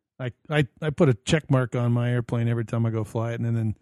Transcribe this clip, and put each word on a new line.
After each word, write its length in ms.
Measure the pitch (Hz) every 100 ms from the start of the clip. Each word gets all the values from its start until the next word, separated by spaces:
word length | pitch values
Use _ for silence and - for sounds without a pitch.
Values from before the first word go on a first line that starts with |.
| _ -
I, 120 | 127 - -
I, 180 | 151 143 _
I 80 | 156
put 180 | 147 156
a 40 |
check 360 | 117 - 160 -
mark 260 | 135 123 123
on 160 | 120
my 200 | 120 120
airplane 360 | 123 117 120 117
every 180 | 117 110
time 200 | 117 113
I 40 |
go 140 | 113
fly 280 | 107 117 117
it, 40 | 117
and 100 | 117
then, 100 | 117
then, 200 | 113 101